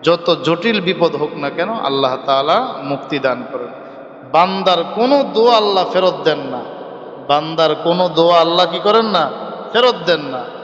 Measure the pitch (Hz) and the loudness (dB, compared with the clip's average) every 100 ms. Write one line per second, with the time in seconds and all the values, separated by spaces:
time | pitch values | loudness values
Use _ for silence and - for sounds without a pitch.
0 | 160 175 180 156 151 170 208 214 175 175 | 2 2 2 0 0 0 0 0 -2 0
1 | 165 143 147 156 139 139 185 226 135 139 | 0 0 -6 -4 -6 -4 -4 -4 -2 0
2 | 135 131 135 135 143 190 254 - 139 139 | 0 -2 0 0 2 0 0 -8 -8 -8
3 | - 147 135 123 117 127 120 - - - | -4 -2 -2 -2 -6 -10 -10 -14 -18 -18
4 | - - - 156 180 190 185 175 170 202 | -18 -20 -2 2 2 2 2 2 0 0
5 | 247 285 233 202 233 233 208 196 170 - | 2 2 2 2 4 4 4 0 2 2
6 | 185 175 160 147 135 127 - - - - | 2 2 -2 -2 -4 -10 -10 -14 -14 -14
7 | - - - 143 156 160 160 151 170 175 | -16 -16 0 0 0 0 0 2 0 0
8 | 180 160 170 170 165 170 175 170 190 220 | 0 4 6 6 4 2 2 2 2 2
9 | 220 190 147 - - - - 220 247 202 | 2 0 -2 -4 -10 -12 -4 2 2 2
10 | 170 160 143 131 120 - | 0 -2 -2 -8 -10 -14